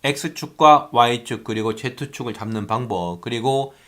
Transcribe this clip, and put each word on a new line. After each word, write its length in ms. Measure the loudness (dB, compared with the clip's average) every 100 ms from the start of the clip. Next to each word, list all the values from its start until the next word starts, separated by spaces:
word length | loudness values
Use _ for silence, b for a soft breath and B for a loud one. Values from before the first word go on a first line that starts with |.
X축과 840 | -4 -2 -6 -8 -10 4 8 8 6
Y축 520 | 2 4 2 -4 -10
그리고 320 | -6 -4 -4 -4
Z축을 580 | -8 -8 -12 -10 -10
잡는 340 | -8 -8 -6 -4
방법. 540 | -4 -4 -4 -6 -8
그리고 520 | -8 -4 -2 -2 -4 b